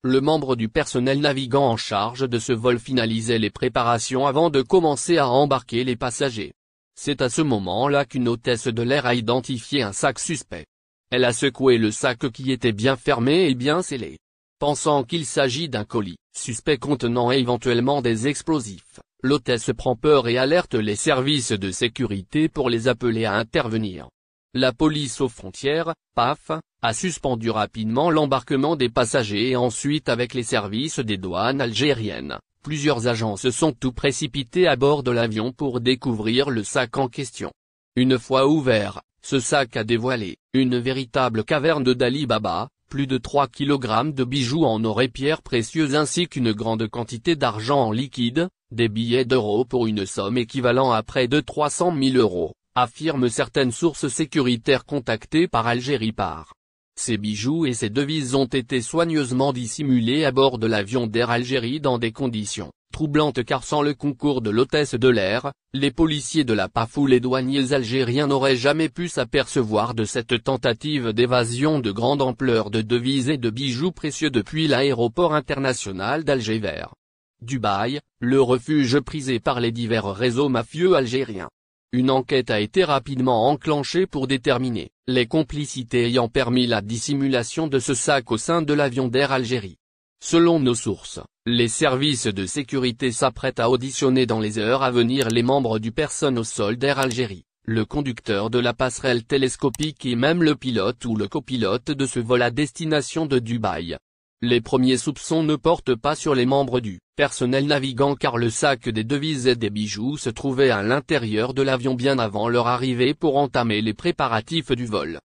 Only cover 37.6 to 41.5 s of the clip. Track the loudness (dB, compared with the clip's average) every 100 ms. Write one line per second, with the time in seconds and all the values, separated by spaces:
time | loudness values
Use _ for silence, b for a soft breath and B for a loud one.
37.6 | _ _ _ 0 2 2 2 2 4 4
38.6 | 4 2 0 -8 _ _ -2 -2 2 0
39.6 | 0 -4 0 0 0 -2 -6 -10 _ 2
40.6 | 2 2 -2 -4 -2 0 0 0 0